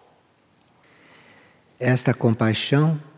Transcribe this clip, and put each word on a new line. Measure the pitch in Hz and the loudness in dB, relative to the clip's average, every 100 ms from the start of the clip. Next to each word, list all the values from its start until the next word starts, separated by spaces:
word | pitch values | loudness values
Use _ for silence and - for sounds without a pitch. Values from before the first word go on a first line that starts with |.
| _ _ _ _ _ _ _ _ _ _ _ - _ - _ _ _ - | _ _ _ _ _ _ _ _ _ _ _ -20 _ -20 _ _ _ -6
Esta | 127 127 - | -2 0 0
compaixão, | 117 120 110 113 110 - 139 156 151 - | 0 0 0 0 0 0 0 2 0 -6